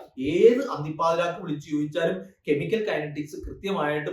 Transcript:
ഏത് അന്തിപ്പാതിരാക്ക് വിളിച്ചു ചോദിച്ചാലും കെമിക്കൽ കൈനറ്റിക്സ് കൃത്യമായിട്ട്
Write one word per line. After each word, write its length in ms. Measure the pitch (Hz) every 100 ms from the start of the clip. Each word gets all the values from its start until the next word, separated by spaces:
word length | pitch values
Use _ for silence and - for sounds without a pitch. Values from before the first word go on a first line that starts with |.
| - -
ഏത് 520 | 139 175 226 247 277
അന്തിപ്പാതിരാക്ക് 720 | - 151 156 165 165 175 165
വിളിച്ചു 280 | 175 147 151
ചോദിച്ചാലും 460 | 147 147 170 165 190 - - -
കെമിക്കൽ 360 | 143 165 220
കൈനറ്റിക്സ് 520 | 208 156 151 147 147 - -
കൃത്യമായിട്ട് 640 | - 196 180 147 151 147